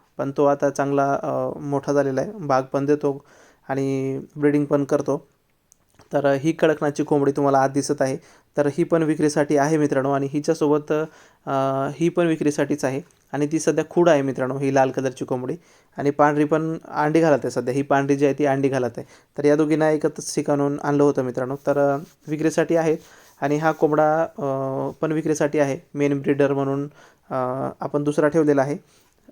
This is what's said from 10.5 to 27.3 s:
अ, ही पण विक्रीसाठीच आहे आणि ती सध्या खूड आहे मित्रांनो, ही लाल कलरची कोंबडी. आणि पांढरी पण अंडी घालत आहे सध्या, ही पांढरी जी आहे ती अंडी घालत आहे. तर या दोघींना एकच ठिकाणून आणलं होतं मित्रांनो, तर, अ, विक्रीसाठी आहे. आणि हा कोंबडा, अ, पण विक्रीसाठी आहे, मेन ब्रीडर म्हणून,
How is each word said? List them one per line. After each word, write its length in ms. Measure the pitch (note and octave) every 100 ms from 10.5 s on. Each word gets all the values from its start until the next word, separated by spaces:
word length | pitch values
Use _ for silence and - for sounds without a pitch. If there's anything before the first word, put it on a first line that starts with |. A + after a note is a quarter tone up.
| D#3+ D3+ D3 D3 D#3 D#3 - - _ -
अ, 60 | C#3 C3+ C3+ C#3
ही 140 | C#3+ E3
पण 180 | E3+ E3+
विक्रीसाठीच 580 | D#3+ D3 C#3+ D3 D3
आहे 160 | C3 C3+ E3+ _ _
आणि 140 | C3+ D3
ती 120 | D#3+
सध्या 260 | D#3+ D#3 D#3
खूड 180 | - F3
आहे 140 | D3
मित्रांनो, 360 | C3+ B2+ B2+ C3+
ही 160 | C#3
लाल 160 | C3+ C3
कलरची 340 | C3 C3 B2+
कोंबडी. 300 | C3 C3 B2+ E3 _ _ _ -
आणि 120 | C#3
पांढरी 340 | D3 D3 D3
पण 340 | D3+ D#3 D#3+ D#3+ -
अंडी 320 | - D3+ D#3+
घालत 180 | D#3+ C3+
आहे 60 | B2
सध्या, 240 | B2+ B2
ही 80 | C3+
पांढरी 340 | C#3 C#3 C#3 C#3
जी 80 |
आहे 100 | C#3+
ती 100 | C#3
अंडी 240 | C#3+ C3+ C#3
घालत 220 | C3 B2 A#2
आहे. 100 | - - _ -
तर 60 |
या 120 | C#3+ D3+
दोघींना 340 | D3+ D#3 D#3
एकच 440 | D#3 D3+ D3+ -
ठिकाणून 460 | - C#3+ C#3+ C#3+ C#3+
आणलं 220 | D3 C#3+
होतं 200 | C#3+ C#3
मित्रांनो, 340 | C3 B2 B2+ C#3
तर, 220 | - C#3+
अ, 180 | C#3+ C#3 E3 _ -
विक्रीसाठी 480 | D3+ D#3 D#3 D#3+ E3
आहे. 200 | D#3+ E3 - - - -
आणि 160 | C#3+ D3
हा 160 | D#3+
कोंबडा, 500 | D#3 D#3 D3+ D3+ D#3
अ, 220 | E3 - C#3+ C3+ C3+ C3+ C3+ C#3+
पण 120 | D#3
विक्रीसाठी 460 | D#3 D#3 D3 D3 D3+
आहे, 200 | C#3 C3+ -
मेन 260 | D3 C#3+ C#3+
ब्रीडर 320 | C#3 C#3 C#3
म्हणून, 320 | C#3 C3+ C#3 D3 - - _ -